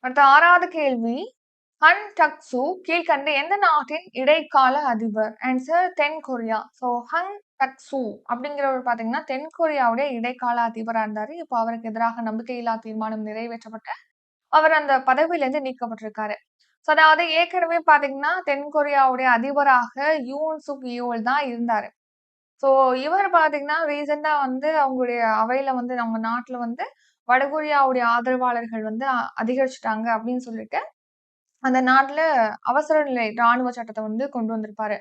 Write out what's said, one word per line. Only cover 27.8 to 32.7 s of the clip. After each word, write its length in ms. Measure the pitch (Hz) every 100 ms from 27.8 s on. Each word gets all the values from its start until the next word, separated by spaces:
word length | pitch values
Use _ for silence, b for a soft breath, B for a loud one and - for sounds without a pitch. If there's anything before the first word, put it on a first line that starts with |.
| 269 254
ஆதரவாளர்கள் 800 | 240 233 240 254 254 240 233 226
வந்து 240 | 214 220 269
அ-, 240 | 247 - -
அதிகரிச்சுட்டாங்க 680 | 226 254 262 262 226 220 233
அப்படின்னு 300 | 220 226 247
சொல்லிட்டு, 420 | 254 226 220 - 605 _ _ _ _ _ _ _
அந்த 180 | 262 254
நாட்டுல 400 | 254 269 277 294 320 277 220 -
அவசர 420 | -